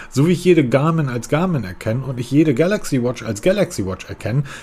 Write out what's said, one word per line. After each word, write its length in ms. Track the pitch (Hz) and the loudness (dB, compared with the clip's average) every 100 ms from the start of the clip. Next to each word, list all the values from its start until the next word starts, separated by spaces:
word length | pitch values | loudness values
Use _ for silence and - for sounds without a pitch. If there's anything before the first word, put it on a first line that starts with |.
| - | -6
so 160 | 127 165 | 2 2
wie 60 | |
ich 120 | 180 | 4
jede 240 | 180 160 127 | 4 4 4
Garmin 400 | 135 156 165 139 | 2 2 0 -2
als 200 | 120 - | -4 -2
Garmin 340 | 151 185 151 | 0 0 -2
erkenne 420 | 95 92 113 123 | -4 -6 -4 -2
und 140 | 131 120 | -4 -8
ich 140 | 117 | 0
jede 200 | 143 160 | 2 4
Galaxy 500 | 123 170 208 - 135 | 2 2 0 -2 0
Watch 200 | 120 123 | 0 -4
als 200 | 110 107 | -6 -2
Galaxy 440 | 180 202 170 - 95 | 0 2 0 -2 -6
Watch 200 | 92 - | -6 -10
erkenne, 360 | 95 101 131 143 - | -10 -2 -2 -4 -10